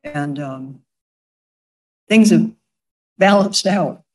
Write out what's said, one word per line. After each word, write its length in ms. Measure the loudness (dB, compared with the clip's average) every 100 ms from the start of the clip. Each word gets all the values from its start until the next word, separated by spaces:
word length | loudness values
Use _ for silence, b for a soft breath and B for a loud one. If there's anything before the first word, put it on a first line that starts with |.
And, 360 | -10 -8 -8 -8
um, 420 | -12 -14 -16 -20 _ _ _ _ _ _ _ _ _ _ _ _ _
things 220 | 4 4
have 200 | 4 0 -8 _ _ _ _ _ 0
balanced 480 | 2 2 0 -2 -2
out. 380 | -2 -4 -8 _